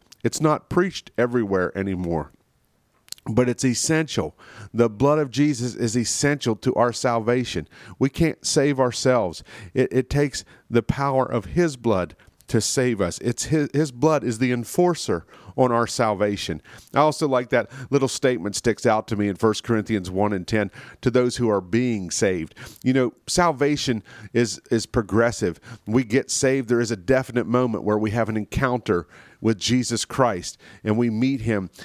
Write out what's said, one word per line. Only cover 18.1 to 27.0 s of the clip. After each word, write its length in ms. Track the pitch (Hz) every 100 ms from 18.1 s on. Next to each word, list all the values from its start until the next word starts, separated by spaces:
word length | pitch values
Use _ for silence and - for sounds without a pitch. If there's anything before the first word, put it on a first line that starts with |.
| - 131 120 95 -
sticks 300 | 120 104 120
out 220 | 110 -
to 100 | 104
me 100 | 104
in 80 | 92
First 280 | 110 107
Corinthians 460 | - 113 104 107 90
one 220 | 92 104
and 160 | 98 87
ten, 240 | 110 101 - - -
"To 100 | 127
those 260 | 123 123 117
who 120 | 117
are 120 | 101
being 500 | 90 113 123 107 87
saved." 440 | - 104 92 80 - - -
You 100 | 127
know, 200 | 131 127 - -
salvation 760 | - 175 135 143 147 - 110 - - 107
is, 280 | - 113 - -
is 140 | 117 -
progressive. 720 | 123 95 101 117 - 95 80 - 117 -
We 180 | 113
get 260 | 117 123 -
saved. 380 | - 131 135 113
There 100 | 120
is 120 | 117
a 60 |
definite 500 | 107